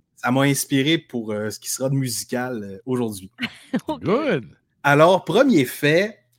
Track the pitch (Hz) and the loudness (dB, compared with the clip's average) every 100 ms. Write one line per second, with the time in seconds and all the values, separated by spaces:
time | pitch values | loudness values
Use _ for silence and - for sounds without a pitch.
0 | _ _ 123 127 139 139 - 139 139 160 | _ _ -2 2 2 0 0 0 0 -2
1 | - 123 110 104 107 - - - 131 139 | -4 -10 -6 -6 -6 -8 -10 -6 -2 -2
2 | 131 110 - 123 127 120 101 95 131 127 | -2 -6 -6 -6 -6 -8 -10 -12 -6 -4
3 | 117 101 95 - 240 - - 208 - 285 | -4 -6 -14 -12 -12 -12 -8 -8 -6 -6
4 | 165 226 311 160 110 _ _ _ 143 143 | -2 -2 0 -4 -4 _ _ _ 2 6
5 | 165 185 - 190 277 185 127 - 147 165 | 6 4 2 2 4 4 2 0 2 2
6 | 208 - _ | 0 -6 _